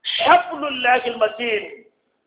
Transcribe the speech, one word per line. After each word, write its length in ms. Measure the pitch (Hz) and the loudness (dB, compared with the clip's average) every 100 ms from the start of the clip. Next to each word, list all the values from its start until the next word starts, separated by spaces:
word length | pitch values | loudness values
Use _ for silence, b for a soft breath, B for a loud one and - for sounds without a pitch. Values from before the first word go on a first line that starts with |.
| - - | -6 -2
حبل 500 | - 349 349 320 294 | 4 4 4 -8 -8
الله 400 | 262 247 254 240 | -2 2 2 0
المتين 760 | 233 214 214 240 214 - - _ _ _ _ | -2 -2 -2 -4 -4 -6 -16 _ _ _ _